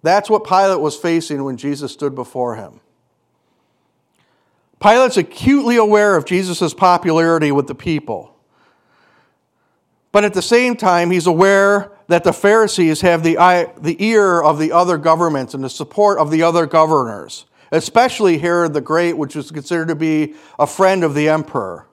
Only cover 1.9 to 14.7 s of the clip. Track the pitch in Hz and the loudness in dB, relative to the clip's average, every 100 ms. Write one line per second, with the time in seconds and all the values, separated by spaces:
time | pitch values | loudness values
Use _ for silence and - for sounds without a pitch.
1.9 | - 143 131 120 131 123 110 98 _ _ | -6 -8 -8 -12 -6 -6 -8 -14 _ _
2.9 | _ _ _ _ _ _ _ _ _ _ | _ _ _ _ _ _ _ _ _ _
3.9 | _ _ _ _ _ _ _ _ _ 208 | _ _ _ _ _ _ _ _ _ 2
4.9 | 233 254 226 165 - - 277 240 240 214 | 4 2 0 -4 -2 0 2 2 0 2
5.9 | 208 208 196 - 185 185 170 170 - 190 | 2 2 0 0 -4 -4 -4 -6 0 2
6.9 | 175 175 160 165 165 151 143 135 139 - | 2 2 0 2 2 0 0 -2 -8 -6
7.9 | 156 - 101 - _ _ _ _ _ _ | -6 -6 -12 -12 _ _ _ _ _ _
8.9 | _ _ _ _ _ _ _ _ _ _ | _ _ _ _ _ _ _ _ _ _
9.9 | _ _ 202 208 190 - 233 247 240 196 | _ _ 0 0 -2 0 0 2 0 0
10.9 | 175 175 180 165 165 196 196 196 202 202 | 2 0 0 0 2 4 4 2 0 -4
11.9 | - _ 170 175 - 202 220 214 - 165 | -18 _ 0 0 0 2 4 2 0 0
12.9 | 156 185 170 165 165 180 180 170 - 175 | 2 2 2 0 2 4 4 -2 -6 -8
13.9 | 170 208 226 196 175 151 147 156 | -4 0 2 2 2 2 0 0